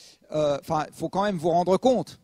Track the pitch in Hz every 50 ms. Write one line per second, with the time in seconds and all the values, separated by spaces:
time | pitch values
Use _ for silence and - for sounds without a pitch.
0 | - - - _ _ - 156 156 151 147 143 - - - 160 151 147 - - -
1 | 165 160 - 185 202 208 190 160 151 175 160 175 180 175 190 180 - 262 254 196
2 | 151 - - -